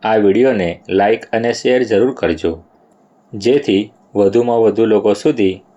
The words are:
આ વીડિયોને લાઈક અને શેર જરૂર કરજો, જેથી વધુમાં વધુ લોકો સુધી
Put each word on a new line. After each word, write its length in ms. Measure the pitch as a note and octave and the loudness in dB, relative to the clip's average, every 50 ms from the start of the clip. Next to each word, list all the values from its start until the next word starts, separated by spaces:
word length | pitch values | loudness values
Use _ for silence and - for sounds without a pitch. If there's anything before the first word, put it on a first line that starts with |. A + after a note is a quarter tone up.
| - | -2
આ 140 | A2 A2 | 0 0
વીડિયોને 640 | A2 G#2 G2+ G2 G#2+ B2 C3+ B2+ G#2+ F2+ E2+ E2+ - _ - | 2 2 2 4 4 2 2 2 0 -2 -4 -6 -8 _ -4
લાઈક 360 | F#2 F#2+ G2 G#2 A2+ A2+ - - - | 0 0 2 2 0 -2 -4 -6 -4
અને 200 | A2+ A#2 A#2+ A2+ | -4 -2 -2 -4
શેર 300 | - - B2+ B2 B2+ B2+ | -2 -2 0 0 0 0
જરૂર 320 | G#2+ A2 G2 A2 B2+ B2 | 0 0 0 0 0 -2
કરજો, 480 | - - E2+ E2+ D#2 - E2+ D#2+ D#2+ - _ _ _ _ _ _ _ _ _ _ _ _ _ - | -2 -4 -4 -4 -2 -4 -6 -6 -6 -12 _ _ _ _ _ _ _ _ _ _ _ _ _ -16
જેથી 580 | G#2+ G2 A2 C3 C#3+ - - G#2 F#2+ G#2+ G#2+ _ _ _ _ _ | -6 -2 0 0 0 0 0 -2 -2 -2 -4 _ _ _ _ _
વધુમાં 460 | G2+ G2+ G2 G2 A#2+ A#2+ A#2+ A#2 A#2 | 0 0 2 2 0 0 0 0 2
વધુ 260 | A2+ G#2+ G2 G#2 A2+ | 2 2 2 2 0
લોકો 280 | A2+ G#2+ G#2 G2 G#2+ G#2 | 2 2 2 2 0 -2
સુધી 500 | - - D#3 D3 A#2+ G#2 F#2+ F#2+ F#2+ _ _ _ | 0 0 -2 0 0 0 -2 -2 -4 _ _ _